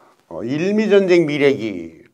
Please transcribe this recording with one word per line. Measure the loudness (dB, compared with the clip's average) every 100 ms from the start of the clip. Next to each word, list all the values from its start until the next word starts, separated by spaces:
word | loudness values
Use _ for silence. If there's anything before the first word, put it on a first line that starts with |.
| _ _ -20
어, | -12
일미 | -8 -4 -2 0 2
전쟁 | 2 4 2 2
미래기. | 2 0 0 -6 -10 -14 -18 _